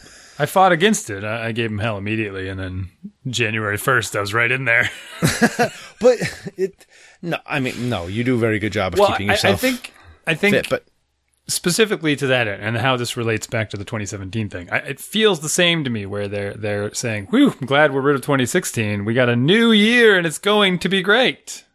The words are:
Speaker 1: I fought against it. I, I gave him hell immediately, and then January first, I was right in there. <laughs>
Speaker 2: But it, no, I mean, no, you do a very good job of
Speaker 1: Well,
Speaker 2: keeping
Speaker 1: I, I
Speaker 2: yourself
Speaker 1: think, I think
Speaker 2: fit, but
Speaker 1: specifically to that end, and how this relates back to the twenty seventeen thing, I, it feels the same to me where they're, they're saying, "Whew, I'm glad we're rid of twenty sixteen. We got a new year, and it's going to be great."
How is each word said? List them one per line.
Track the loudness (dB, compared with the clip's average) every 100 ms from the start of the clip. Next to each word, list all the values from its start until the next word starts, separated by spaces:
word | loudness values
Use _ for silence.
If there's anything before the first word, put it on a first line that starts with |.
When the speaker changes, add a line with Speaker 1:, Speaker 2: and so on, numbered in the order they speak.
| -20 -20 -16 -6
Speaker 1:
I | -2
fought | 4 4
against | 6 4 2 -2
it. | -8 -6
I, | -4 -4
I |
gave | -2 -2
him | -2
hell | -2 -4
immediately, | -4 -2 -4 -6 -6
and | -6
then | -6 -6 -8 _ -20 -12 -8
January | -2 -2 -2 -2 -2
first, | 0 0 0 -4
I |
was | -2
right | 0 0
in | 0 0
there. | 0 0 -4 -16 -4
<laughs> | -2 2 0 2 -4 -4 -18 0
Speaker 2:
But | 4 4 0 -8 -12 -6
it, | -6 -8 _ _ -20 _
no, | -8 -6 -4
I | -4
mean, | -4 -4 -4
no, | -4 -4
you | -4 0
do | 2
a |
very | 2 0
good | -2
job | -2 -2 2
of |
Speaker 1:
Well, | 2
Speaker 2:
keeping | 2 0
Speaker 1:
I, |
I | 2
Speaker 2:
yourself | 2 0
Speaker 1:
think, | 0 -4 -8 -20 -20 -12 -6
I | -2
think | 2 2
Speaker 2:
fit, | 0
but | -4 -6 _ _ _ _ _ -8
Speaker 1:
specifically | -4 -2 2 2 0 -2 0
to | 2
that | 0 0
end, | -4
and | -4 -2
how | 0 0
this | -2 -4
relates | -2 -4 -4
back | -6 -6
to | -8
the | -8
twenty | -8 -8
seventeen | -8 -8 -6 -6
thing, | -6 -6
I, | -6
it | -6 -12
feels | -6 0 2 0
the | -2
same | 0 2 2 -2
to |
me | -4 -6
where | -6 -6
they're, | -6 -6 -6
they're | -4 -4 -4 -4
saying, | -4 -4 0
"Whew, | 4 4 2
I'm | 0
glad | 4 4
we're | 4
rid | 2 0
of |
twenty | 2 0 2
sixteen. | 0 -2 -2 -2 -2 0
We | 2
got | 4
a | 4
new | 4 4 6
year, | 6 6 6 6 6
and | 2
it's | -2
going | 0 2 2 2
to | 0
be | 0
great." | 2 2 2 -2 -10 -18 -18